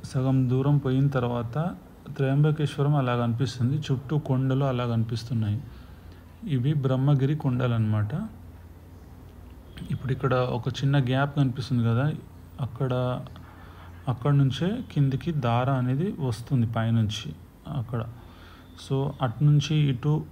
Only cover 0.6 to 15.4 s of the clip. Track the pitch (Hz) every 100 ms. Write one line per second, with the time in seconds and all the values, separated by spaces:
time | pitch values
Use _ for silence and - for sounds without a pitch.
0.6 | 139 147 131 131 139 139 120 120 117 147
1.6 | 175 185 - - - 143 135 139 151 151
2.6 | 147 - 143 143 127 120 120 117 131 -
3.6 | 117 151 - 135 - 151 151 131 135 131
4.6 | 139 123 123 117 113 117 - 113 107 107
5.6 | - - - - - - - - 226 135
6.6 | 127 156 131 131 135 143 135 156 139 123
7.6 | 127 117 110 107 104 156 220 - - -
8.6 | - - - - - - - - - -
9.6 | - - - - 123 127 135 127 127 123
10.6 | 120 - 139 139 120 131 143 147 135 117
11.6 | 120 123 117 117 147 160 - - - -
12.6 | 123 - 135 127 127 123 - - - -
13.6 | - - - - - 117 147 143 139 131
14.6 | 170 240 - - 139 131 170 156